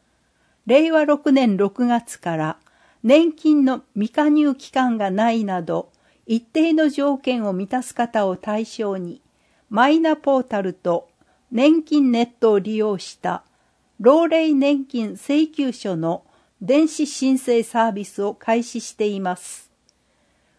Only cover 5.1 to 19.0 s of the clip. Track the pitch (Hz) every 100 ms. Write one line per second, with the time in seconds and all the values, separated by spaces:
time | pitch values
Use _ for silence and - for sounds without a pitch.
5.1 | 190 233 226 202 185 170 165 - _ _
6.1 | _ - 226 _ 320 330 320 311 285 285
7.1 | 269 262 247 208 185 196 254 247 - 240
8.1 | 226 196 185 - 214 220 - 208 190 175
9.1 | - _ _ _ _ - 214 262 320 330
10.1 | 302 - 269 247 208 185 175 175 170 -
11.1 | _ _ _ - 233 285 320 311 294 262
12.1 | 233 240 - 226 202 190 214 214 190 -
13.1 | - 180 175 _ _ _ _ _ - 208
14.1 | 311 330 320 320 277 277 285 269 240 214
15.1 | 196 - 294 311 302 269 - 208 170 165
16.1 | - _ _ _ - 190 285 311 - 294
17.1 | - 262 262 254 233 226 233 226 202 196
18.1 | - 202 - - 233 233 233 - -